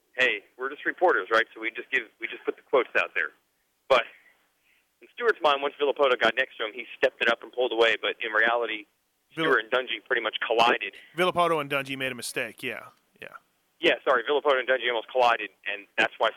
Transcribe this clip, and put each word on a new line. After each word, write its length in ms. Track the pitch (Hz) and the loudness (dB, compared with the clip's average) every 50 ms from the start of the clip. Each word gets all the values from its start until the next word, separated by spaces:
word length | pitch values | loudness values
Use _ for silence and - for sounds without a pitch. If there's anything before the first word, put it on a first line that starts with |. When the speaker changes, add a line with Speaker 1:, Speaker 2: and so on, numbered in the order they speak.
| _ _ - | _ _ -4
Speaker 1:
hey, 300 | 123 127 123 110 101 - _ _ | 0 0 0 0 -2 -8 _ _
we're 140 | - 127 135 | -10 -8 -8
just 160 | 147 - - | -8 -8 -8
reporters, 420 | 165 139 - 175 175 143 110 92 - | -8 -4 0 2 2 2 2 0 0
right? 160 | 113 113 113 - - | 0 0 0 0 -6
So 80 | 117 | -8
we 100 | 110 113 110 | -8 -8 -8
just 180 | 123 117 - | -8 -12 -4
give, 180 | 135 131 113 101 _ - | -4 -4 -4 -4 _ -14
we 60 | 113 | -12
just 160 | 117 123 113 - | -12 -12 -10 -8
put 100 | - - | -8 -8
the 60 | - _ | -8 _
quotes 260 | - - 131 110 - - | 0 2 2 2 2 0
out 160 | 107 87 87 - | -2 -2 -2 -2
there. 180 | 95 80 73 - _ _ _ _ _ _ _ _ _ _ - | -4 -4 -4 -6 _ _ _ _ _ _ _ _ _ _ 4
But 160 | 135 120 113 - - - _ _ _ _ _ _ _ _ _ _ _ _ _ _ _ _ - | 4 4 4 0 -8 -20 _ _ _ _ _ _ _ _ _ _ _ _ _ _ _ _ -20
in 60 | - - | -20 -10
Stewart's 280 | - 240 226 202 - 170 | -4 -2 -2 0 2 2
mind, 180 | 151 143 139 | 2 2 2
once 140 | 139 143 135 - | 0 -4 -4 -2
Villopoto 400 | 147 139 123 - 143 135 123 117 | 0 0 2 2 4 2 2 2
got 160 | 120 113 113 | 2 0 2
next 200 | 127 131 - - | 0 -4 -4 -4
to 80 | - 120 | -8 -8
him, 80 | 107 101 | -8 -8
he 140 | 120 117 - - | -10 -14 -14 -6
stepped 240 | - - 127 - - | 0 0 0 0 2
it 80 | 120 117 | 0 0
up 140 | 117 - - | 0 0 -4
and 100 | 113 - | -12 -4
pulled 200 | 123 127 120 113 | -2 -2 0 2
away. 240 | 113 117 113 110 104 | 4 4 4 4 2
But 160 | - 104 90 - 117 | -2 -4 -4 -4 -6
in 80 | 113 107 | -2 0
reality, 540 | 107 110 117 120 120 117 107 110 107 104 _ _ _ _ _ _ _ _ _ - | 2 2 4 2 2 0 -2 -6 -8 -10 _ _ _ _ _ _ _ _ _ -8
Speaker 2:
Vill- 100 | 156 165 | -4 0
Speaker 1:
Stewart 200 | 151 135 113 110 | 2 2 2 0
and 60 | 110 | 0
Dungey 320 | 123 127 127 113 117 110 - | -2 -2 -2 -2 -8 -10 -6
pretty 160 | - 131 120 113 | -4 -4 -2 -2
much 140 | 107 - - - | -4 -4 -4 -2
collided. 480 | - 113 113 117 120 120 - 107 98 - - - - - | 0 2 4 4 4 4 0 -2 -8 -12 -14 -20 -14 -4
Speaker 2:
Villopoto 440 | 151 180 185 - 175 175 165 165 156 | -2 -2 0 2 2 2 2 2 -2
and 80 | 143 139 | -2 -2
Dungey 280 | 147 139 135 135 135 135 | -4 -4 -4 -4 -6 -6
made 140 | 135 131 127 | -4 -6 -6
a 20 | |
mistake, 480 | 120 113 - - 147 127 110 104 - - | -6 -10 -8 -6 -6 -6 -8 -8 -10 -8
yeah, 220 | 123 110 - - - - _ _ _ _ - | -8 -8 -8 -12 -18 -20 _ _ _ _ -20
yeah. 80 | - - - - _ _ _ _ _ _ _ - | -20 -18 -18 -20 _ _ _ _ _ _ _ -2
Speaker 1:
Yeah, 160 | 160 165 131 117 - 156 | 0 0 0 0 2 2
sorry, 140 | 135 120 110 | 2 2 2
Villopoto 340 | 123 147 139 123 147 135 127 | 0 -2 0 2 2 0 0
and 80 | 123 | 2
Dungey 220 | 113 131 127 113 123 | 0 -2 -2 0 -2
almost 220 | 123 113 107 - | -2 -2 -4 -4
collided, 400 | - 127 123 120 117 113 107 101 _ _ - 98 | 0 2 4 4 4 2 -2 -8 _ _ -10 -10
and 160 | 101 101 98 _ - - | -10 -10 -10 _ -2 -2
that's 160 | 113 113 - | -2 0 0
why 140 | - 123 110 - | 0 0 0 0